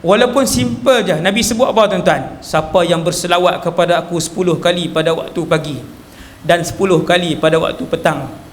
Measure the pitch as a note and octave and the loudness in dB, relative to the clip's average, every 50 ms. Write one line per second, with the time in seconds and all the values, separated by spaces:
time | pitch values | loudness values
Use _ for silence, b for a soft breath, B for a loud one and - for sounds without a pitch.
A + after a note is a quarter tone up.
0 | - E3 G3 A3 B3 B3 - C#4 C4 A3 - B3 A#3+ A#3+ A#3 - - C4+ C4 A#3+ | 2 2 4 4 4 2 2 2 0 2 2 0 0 -2 -2 -2 2 2 2 2
1 | G#3 F3 E3+ D#3 E3 F#3+ G3 A#3 A#3 - A#3+ A3 B3+ - - A3 G#3+ G3 F#3+ F3+ | 2 0 -2 0 0 0 0 0 0 0 2 0 0 2 4 2 2 2 2 0
2 | E3 F3 D#3+ C#3+ C3 - - - - - - D#3+ D#3 - - F#3 F3 E3 E3+ E3 | 2 2 0 0 -2 -8 -12 -14 -12 -4 -2 -2 -2 2 2 2 2 2 0 0
3 | E3 F3 E3+ - - F3 F3 F3 F3+ F3 - - - F3 E3 - F3 E3+ F3 E3 | 0 -2 -2 -2 -2 0 0 4 4 2 2 0 -4 -4 0 0 2 2 2 0
4 | E3 - E3+ F3 D#3+ - - - F#3 F3 E3 - - F3 F3 F3 F3 D3 D3 D#3+ | 0 -2 -6 -6 -6 -4 -4 -2 0 0 0 2 2 0 0 0 -2 -2 -2 0
5 | D#3+ E3 E3 E3 - - - E3+ E3 - E3 D#3+ D3 D3+ C#3+ B2 - - - - | 0 0 0 -2 -4 -6 -6 -6 -2 0 0 -2 0 -4 -8 -10 -10 -14 -18 -20
6 | - B B B B B B B B - E3+ E3+ D#3+ - - - G3 G3 F3+ D#3 | -20 B B B B B B B B 2 2 2 2 -4 -2 -2 2 2 2 2
7 | - - F3 F3+ F3 E3+ D3+ - - D#3+ D#3+ D#3+ D#3+ - - - B3+ - - - | 2 2 2 2 2 0 -2 0 0 2 2 2 0 -2 -4 -6 -6 -6 -6 -2
8 | - E3+ D3+ C#3+ C3+ B2 - - - - | 0 -2 -2 -2 -8 -10 -12 -16 -20 -20